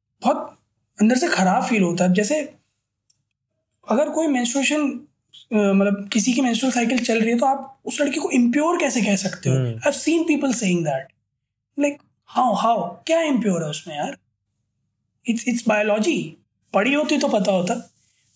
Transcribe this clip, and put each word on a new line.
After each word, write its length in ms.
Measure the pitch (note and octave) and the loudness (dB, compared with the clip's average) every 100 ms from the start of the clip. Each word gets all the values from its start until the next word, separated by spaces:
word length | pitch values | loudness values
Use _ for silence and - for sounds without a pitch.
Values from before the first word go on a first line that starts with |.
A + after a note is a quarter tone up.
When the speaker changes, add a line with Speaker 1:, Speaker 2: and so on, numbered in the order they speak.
| _ _ | _ _
Speaker 1:
बहुत 340 | A#3+ - - - _ _ _ - | -2 -2 -6 -18 _ _ _ 0
अंदर 140 | G#3+ B3 | 2 2
से 120 | E4+ | 0
खराब 360 | - F#3 A3 | 0 2 2
फील 200 | C4 A3 | 0 0
होता 200 | F3 E3+ | 0 2
है। 100 | F#3 | 2
जैसे 400 | F3+ G#3 D4+ C4 - _ _ _ _ _ _ _ _ _ _ _ _ - | 2 0 -2 -4 -12 _ _ _ _ _ _ _ _ _ _ _ _ -2
अगर 200 | A3 D4+ | 0 0
कोई 180 | D#4 D#4+ | 0 0
मेंस्ट्रुएशन, 600 | B3+ A#3+ C#4 C4 D4+ C#4+ A#3+ - _ _ - - | 0 0 -2 0 0 -2 -4 -12 _ _ -20 -2
अ, 200 | G#3+ G3+ | 0 4
मतलब 360 | G3 G3+ G3+ - | 4 2 0 -2
किसी 200 | A3+ G3 | -2 0
की 80 | B3 | 0
मेंस्ट्रुअल 300 | B3+ A3+ C4 | 0 0 0
साइकिल 280 | A#3+ A#3 B3+ | 0 0 0
चल 220 | - A3+ | 0 0
रही 80 | A3 | 2
है 80 | A#3+ | 2
तो 80 | C4+ | 2
आप 340 | C#4 - - - | 0 -6 -14 -8
उस 160 | - | -4
लड़की 180 | C#4+ D#4 | -2 -2
को 100 | F4+ | 0
इम्प्योर 500 | C4 A#3+ C#4+ D#4 F4 | 2 2 2 2 0
कैसे 220 | D4 A#3+ | 0 0
कह 140 | G3+ G3 | 0 0
सकते 340 | G3 - C3+ | -2 -4 -2
हो? 60 | C3 | 0
Speaker 2:
हम्म। 160 | B2+ | 0
Speaker 1:
I've 300 | A2+ - - | -2 -2 0
seen 180 | - E4 | 0 2
people 300 | D#4+ D4 C#4 | 2 0 0
saying 280 | A3+ G3 F3 | 0 0 0
that। 340 | D#3 C3 - _ _ _ _ _ _ - | 0 -4 -8 _ _ _ _ _ _ -4
Like, 160 | C#4+ C#4+ _ _ _ - | -2 -4 _ _ _ -2
how, 160 | B3+ F#3 A3 | 0 2 0
how? 240 | A3 F3 - - | 0 -4 -8 -2
क्या 160 | E4 | 0
इम्प्योर 420 | D#4 B3 G3+ E3+ | 2 0 0 -2
है 60 | D#3 | -4
उसमें 280 | D3 F3 D3 | -8 -10 -8
यार? 200 | F#3+ C#4 _ _ _ _ _ _ _ _ _ _ - | -8 -10 _ _ _ _ _ _ _ _ _ _ -4
It's, 140 | A3+ - | -4 -4
it's 260 | A#3+ A3+ G#3+ | -2 0 2
biology। 480 | G#3 G#3+ C4+ A#3+ D#3 - _ _ _ | 2 0 0 -2 -6 -12 _ _ _
पढ़ी 200 | G3 A3 | 0 2
होती 240 | C#4+ D4+ D4 | 0 0 0
तो 100 | C#4 | 2
पता 240 | A3 G3 | 0 2
होता, 380 | F#3+ F3 A#3+ - _ _ _ _ | 0 -2 -4 -8 _ _ _ _